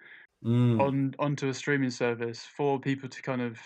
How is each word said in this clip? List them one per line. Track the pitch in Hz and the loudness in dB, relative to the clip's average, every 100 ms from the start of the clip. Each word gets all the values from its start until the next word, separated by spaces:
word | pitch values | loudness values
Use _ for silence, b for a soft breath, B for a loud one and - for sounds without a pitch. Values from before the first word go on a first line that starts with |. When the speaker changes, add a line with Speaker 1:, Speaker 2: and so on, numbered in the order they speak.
| B B - _ | B B -20 _
Speaker 1:
Mm. | 117 120 123 117 | 2 4 6 4
Speaker 2:
on, | 139 135 135 - | 4 2 0 0
onto | 147 143 139 | -2 0 -2
a | |
streaming | 131 - 139 131 | -2 0 0 0
service | 123 123 117 117 113 | 0 0 0 -4 -6
for | - - 143 135 | -10 -2 0 0
people | 139 135 127 | -2 -4 -6
to | - | -10
kind | - 123 | -6 -4
of | 120 110 | -4 -6